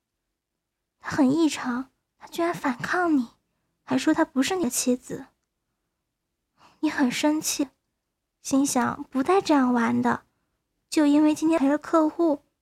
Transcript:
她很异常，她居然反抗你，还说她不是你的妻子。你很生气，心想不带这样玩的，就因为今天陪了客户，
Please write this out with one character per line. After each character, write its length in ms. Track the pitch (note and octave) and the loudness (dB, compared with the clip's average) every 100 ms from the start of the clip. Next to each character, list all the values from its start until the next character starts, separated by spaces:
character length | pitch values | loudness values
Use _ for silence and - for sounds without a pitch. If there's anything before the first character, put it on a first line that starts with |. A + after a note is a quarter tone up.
| _ _ _ _ _ _ _ _ _ _ | _ _ _ _ _ _ _ _ _ _
她 120 | - | -6
很 180 | - C4 | 0 2
异 200 | D#4 D#4 | 2 0
常， 420 | - B3 A#3+ C4 _ _ _ | -2 -6 -8 -10 _ _ _
她 80 | - | -12
居 160 | - | -6
然 120 | E4+ | -4
反 240 | E4+ C#4+ A#3+ | -4 -6 -6
抗 380 | - F4+ F4 C#4+ | -4 -2 0 0
你， 160 | A3+ _ _ _ _ _ | -2 _ _ _ _ _
还 140 | - C4 | -6 -2
说 160 | D#4 | 0
她 100 | D#4 | 0
不 180 | D#4 B3+ | 0 -2
是 140 | C4 F#4 | -2 -2
你 80 | |
的 60 | B3+ | -4
妻 260 | - - B3 | -2 -2 -4
子。 320 | - - C4+ _ _ _ _ _ _ _ _ _ _ _ _ _ _ _ | -6 -14 -14 _ _ _ _ _ _ _ _ _ _ _ _ _ _ _
你 100 | D#4 | -4
很 220 | - B3 | 0 -2
生 280 | - - D#4 | 0 0 0
气， 300 | - - C#4+ _ _ _ _ _ _ _ | -2 -4 -6 _ _ _ _ _ _ _
心 240 | - C4+ C#4 | -2 0 0
想 380 | B3+ A#3+ - | 0 -2 -4
不 180 | C#4+ C4 | -6 -4
带 180 | C4+ G4 | 0 2
这 140 | G4 | 2
样 180 | D4 B3 | 2 2
玩 300 | B3 A#3 A#3+ | 2 0 0
的， 240 | A#3+ - _ _ _ _ _ _ - | 0 -2 _ _ _ _ _ _ -4
就 160 | D#4+ D4 | 2 4
因 180 | D4 | 4
为 120 | D4+ D4+ | 4 2
今 120 | D#4+ | 0
天 120 | D#4+ | 2
陪 100 | C4+ | 2
了 80 | D4 | 0
客 320 | - E4 D#4 | 0 2 2
户， 340 | - E4+ C#4+ _ _ | 2 0 0 _ _